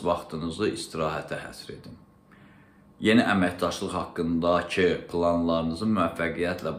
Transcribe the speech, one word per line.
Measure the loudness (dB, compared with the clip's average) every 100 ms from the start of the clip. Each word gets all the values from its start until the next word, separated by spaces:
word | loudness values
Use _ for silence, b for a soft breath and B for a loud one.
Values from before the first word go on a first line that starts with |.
| 0
vaxtınızı | -2 -4 -6 -6 -2 -2
istirahətə | -2 -6 -4 -2 -4 -6 -10
həsr | -10 -14 -16
edin. | -16 -16 -20 -20 _ _ B B B B B B -2
Yeni | 4 6 6
əməkdaşlıq | 4 2 0 -2 -2 -4 -4
haqqındakı | -4 -2 0 2 4 2 2 2 4 2 -2
planlarınızı | 0 2 2 2 2 0 -2 0
müvəffəqiyyətlə | 2 0 0 -2 -2 -2 -2 -4